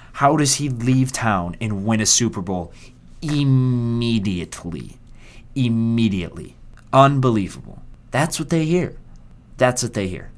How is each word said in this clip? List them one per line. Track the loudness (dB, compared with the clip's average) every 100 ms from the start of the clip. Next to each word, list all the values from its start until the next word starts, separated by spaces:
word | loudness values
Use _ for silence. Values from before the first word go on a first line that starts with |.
| -18
How | 0 2 4
does | 2
he | 0 -2
leave | -2 2 2 2
town | 0 0 0 -2 -6
and | -6 -2
win | 0 2
a | 2
Super | 2 2 -2
Bowl | -4 -4 -6 -12 -20 -20 -20 -10
immediately? | -4 0 4 4 4 2 0 0 0 0 0 -2 -6 -10 -10 -10 -12 -16 -20 -20 -20 -20 -10 -2
Immediately. | 0 2 2 2 2 0 -4 -10 -16 -18 -20 -20 2
Unbelievable. | 6 6 6 2 2 -2 -6 -14 -16 -18 -20 -6
That's | -2 -2 -2
what | -2
they | -2
hear. | 2 0 0 -6 -18 -20 -20 -20 -20 0
That's | 2 2
what | -2
they | -2 -4
hear. | -6 -12